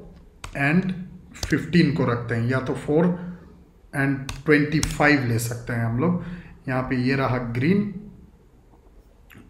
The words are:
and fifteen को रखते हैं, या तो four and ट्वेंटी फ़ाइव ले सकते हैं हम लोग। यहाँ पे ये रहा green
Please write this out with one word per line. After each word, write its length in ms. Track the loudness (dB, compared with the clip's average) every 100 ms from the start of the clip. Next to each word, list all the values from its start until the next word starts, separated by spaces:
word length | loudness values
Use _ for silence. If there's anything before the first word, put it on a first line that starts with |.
| -16 -20 -20 -18 -10 -2
and 300 | 2 2 0 -4 -10 -16 -20 -10
fifteen 520 | -2 -2 2 4 4 4
को 80 |
रखते 300 | 0 0 -2
हैं, 160 | -2 0
या 100 | -2
तो 160 | -2 -4 0
four 180 | 2 2 0 -6 -14 -18 -20 -20 -20 -10
and 380 | -2 0 0 -4 -6
ट्वेंटी 360 | 2 4 4 2
फ़ाइव 440 | 0 4 4 4 2
ले 100 | 0
सकते 340 | -2 -6 -6
हैं 120 | -2
हम 140 | -2 0
लोग। 220 | 2 0 -4 -12 -14 -12 -4
यहाँ 140 | -2
पे 140 | 0 0
ये 160 | 0 2
रहा 220 | 0 0 -2
green 280 | 0 2 2 0 -6 -14 -20 -20 -20 -20 -20 _ -20 -20 -20 -20 -20 -20 -20 -18